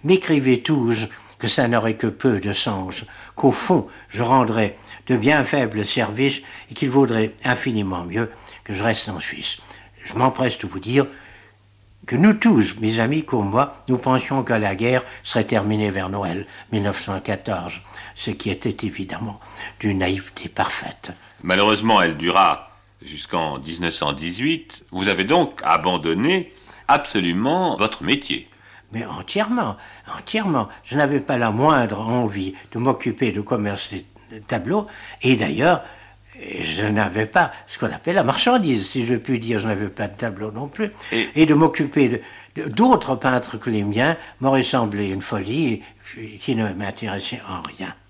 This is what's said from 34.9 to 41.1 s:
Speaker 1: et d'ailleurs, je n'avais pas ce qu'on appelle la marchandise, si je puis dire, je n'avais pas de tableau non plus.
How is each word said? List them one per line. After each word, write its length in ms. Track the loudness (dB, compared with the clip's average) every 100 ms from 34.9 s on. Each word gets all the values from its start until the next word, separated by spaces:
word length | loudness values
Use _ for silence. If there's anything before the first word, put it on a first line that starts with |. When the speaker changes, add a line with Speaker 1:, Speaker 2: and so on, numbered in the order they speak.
| -14 -20 -4
Speaker 1:
et 140 | 2 2
d'ailleurs, 460 | 2 2 2 2 -2 -20 -20 -20 -20 -18 -12 -8
je 240 | -6 -4
n'avais 400 | 0 0 0 -2
pas 280 | 0 2 2 -2 -16
ce 120 | -6
qu'on 120 | -6
appelle 260 | -4 -2 0
la 60 |
marchandise, 640 | 2 2 4 4 4 0 0
si 200 | -4 0
je 80 |
puis 240 | 0 0 -4
dire, 200 | 0 -2
je 80 | 0
n'avais 220 | -2 -4
pas 180 | -6 -8
de 100 | -4
tableau 360 | -8 -6 -10
non 160 | -8 -12
plus. 220 | -6 -6 -6 -4